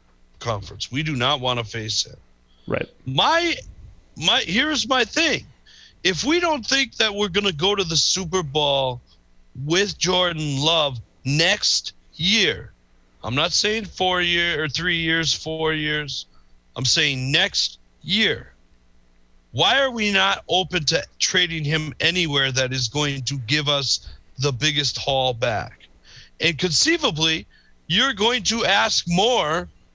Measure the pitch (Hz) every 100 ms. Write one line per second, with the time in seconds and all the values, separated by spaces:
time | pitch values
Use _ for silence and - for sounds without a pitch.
0 | _ _ - - 117 107 - 101 - 127
1 | 156 139 123 143 127 123 110 117 110 -
2 | - - - _ _ _ - - - -
3 | - 135 226 330 349 302 - - - -
4 | - - 165 240 - 196 294 294 220 254
5 | 233 - 311 170 - - - - - -
6 | 180 170 226 339 349 294 214 269 254 -
7 | 220 202 208 175 202 151 185 202 175 160
8 | - 185 180 185 156 147 147 139 131 120
9 | - - _ - - - 143 175 202 160
10 | 165 185 180 160 151 135 151 165 147 123
11 | - _ 127 147 170 208 - - - -
12 | - - 170 220 175 95 - - _ _
13 | _ _ - 127 170 - 208 220 196 -
14 | 185 180 175 175 175 160 156 147 175 170
15 | 160 165 160 - 160 160 160 156 151 151
16 | 147 139 - - - - _ - 127 -
17 | 151 131 131 151 190 - - - _ _
18 | 151 202 208 131 - - _ _ _ _
19 | _ _ _ - _ 117 180 254 269 233
20 | 208 196 190 196 - 170 175 170 147 147
21 | - - - 185 175 165 147 156 156 123
22 | 160 180 165 143 135 131 127 131 120 147
23 | 147 139 123 139 110 151 143 143 127 -
24 | - - - - 139 123 151 147 143 -
25 | - 135 127 117 123 104 - - - _
26 | - - - - 165 160 185 147 294 330
27 | 294 156 160 160 - - _ - - 180
28 | 269 208 214 247 175 226 196 196 - -
29 | - 170 220 233 156 170 180 - -